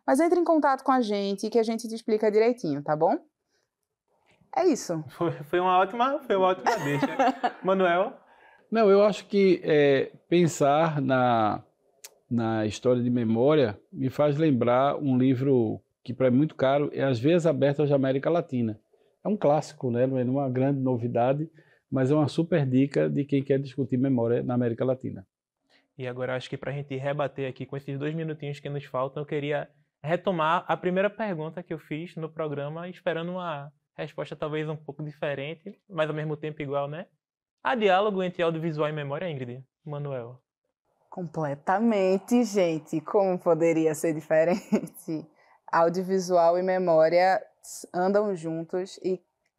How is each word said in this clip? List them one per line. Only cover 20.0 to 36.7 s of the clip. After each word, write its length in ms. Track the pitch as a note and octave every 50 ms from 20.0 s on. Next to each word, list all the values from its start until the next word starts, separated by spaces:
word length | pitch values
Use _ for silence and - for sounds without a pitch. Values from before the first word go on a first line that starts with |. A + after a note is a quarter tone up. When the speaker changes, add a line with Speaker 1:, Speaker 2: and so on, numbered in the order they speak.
| B2+ C3+
Speaker 3:
Não 100 | C3+ B2+
é 60 | B2
uma 260 | B2 C3 C#3 C#3 C3
grande 300 | B2 B2+ C3 C#3 C#3+ C3+
novidade, 720 | C3 C3 B2+ A#2 A#2+ A#2+ A#2+ A#2 A#2+ C3 C#3 D3 D#3 - _ _ - _ _ _ _ -
mas 200 | C3+ C3 C3 C3
é 40 | D3+
uma 120 | D#3 D3 -
super 380 | - E3+ E3+ - F3+ D#3+ C#3
dica 440 | C3 B2+ C3 C#3 C#3 - D3+ D#3 D#3
de 160 | D3 C#3+ C#3
quem 180 | C#3+ C#3+ C3+ C3+
quer 160 | C#3 C3+ C3+
discutir 380 | C#3+ C3 - C#3+ C3 A#2+ C3+ B2
memória 440 | C3+ C3+ C3 A#2+ A#2 A#2 A#2+ C3
na 120 | C3+ B2+ B2
América 320 | B2 B2 A#2+ A#2 - B2+
Latina. 400 | C3 C3 B2+ - A#2 G2+ F#2+ F#2+ _ _ _ _ _ _ _ _ _ _ _ _ _ _ -
Speaker 2:
E 100 | B2+ B2
agora, 280 | B2 C3 B2+ B2+ C3
acho 140 | B2+ - -
que 80 | C#3+ C3+
pra 140 | - -
gente 240 | C#3 C#3+ C#3+ C#3+ C3+
rebater 540 | C3 C#3 C#3+ C#3+ D3 C#3+ C3+ - C#3 C3+ C3
aqui 160 | B2 - C3
com 100 | - C#3
esses 240 | C#3 - C#3 C#3 C3+
dois 160 | D3 D3+ D#3
minutinhos 440 | E3 D#3+ D#3 D3+ D#3 D3 C#3+ C#3+ C#3+
que 100 | - C#3+
nos 160 | C#3+ C#3+ C#3+
faltam, 360 | - - C#3+ C3 C#3 - D3+
eu 60 | D3 -
queria 420 | D#3 D3 C#3 D3 D3 C#3+ D3+ - _ _ _ _ _ _
retomar 640 | - D3 F3 F3+ F3+ G3+ F#3 E3 D#3 D#3 E3+ F3+ - -
a 100 | E3 D#3+
primeira 320 | - F3+ F3+ F#3+ G3 G#3
pergunta 520 | G3+ - A3+ G#3 F3+ D#3 D#3 D#3+ D#3+ F3+
que 120 | F3 - E3+
eu 60 | D3+
fiz 360 | - - D#3 D3+ E3+ F3 -
no 140 | E3 D#3+ D#3
programa, 580 | D#3 D#3+ D#3+ D3+ C#3+ C#3+ C#3+ D3 D#3 E3 F3 F#3
esperando 440 | F3 - - F3+ D#3+ E3 E3 F3
uma 380 | F3+ F#3 F3+ E3+ D3+ C#3+ C#3+ D3 - _ _ _ _ -
resposta 360 | D#3+ D3 - - D3+ - D#3+
talvez 360 | D3 E3 D3+ D3+ D#3 D#3 D#3
um 80 | D#3 D#3
pouco 260 | D#3 - C3+ - D3+
diferente, 760 | D3+ D3 - E3+ D3 C#3 C3+ C3+ D3+ E3 D#3+ - G3 G#3+ _ _ -
mas 200 | G3 D#3 D#3 D3+
ao 60 | D#3
mesmo 220 | D#3 D3+ D#3 D3+ D3+
tempo 240 | D#3 D#3 D3+ -
igual, 260 | D3+ C3+